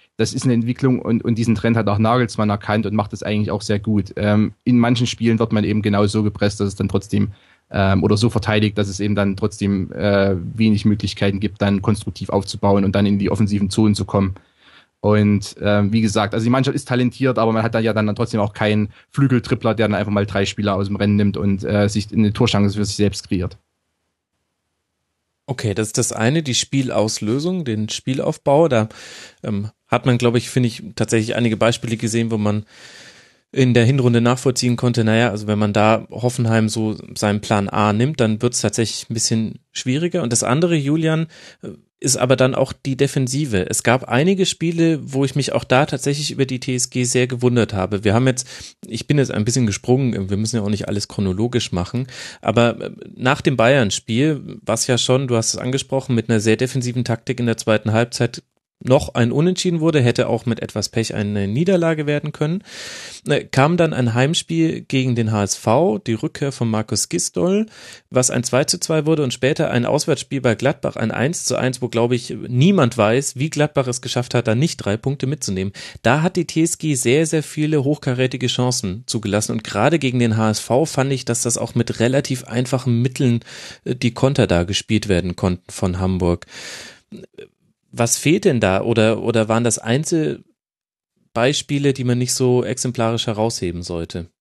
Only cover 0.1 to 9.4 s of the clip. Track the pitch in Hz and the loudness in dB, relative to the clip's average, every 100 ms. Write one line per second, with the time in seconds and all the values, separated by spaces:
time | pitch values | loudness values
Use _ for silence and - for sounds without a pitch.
0.1 | - 110 135 131 117 113 123 135 127 - | -4 -2 0 0 2 0 0 0 0 0
1.1 | 113 117 113 117 107 117 113 104 101 110 | -2 0 0 0 2 2 2 2 2 2
2.1 | 127 117 - 104 104 - 107 104 107 104 | 2 0 0 0 0 0 0 0 -2 -4
3.1 | 107 - 107 104 98 - 101 110 104 95 | -6 -4 -2 -2 -2 -2 -2 0 0 -2
4.1 | - 104 104 107 - - 123 117 123 123 | -2 2 2 2 -2 2 4 4 2 0
5.1 | - 117 113 113 110 95 107 104 101 104 | 0 0 2 2 2 0 0 0 2 2
6.1 | 107 104 101 104 - 101 - 104 101 - | 2 -2 0 -2 0 -4 -2 -2 -2 -2
7.1 | 104 104 101 _ _ _ - 98 98 - | -2 -2 -4 _ _ _ 0 2 2 2
8.1 | 104 113 110 104 107 107 104 104 98 104 | 2 2 0 0 2 0 0 -4 -2 -2
9.1 | 104 101 98 | 0 0 -2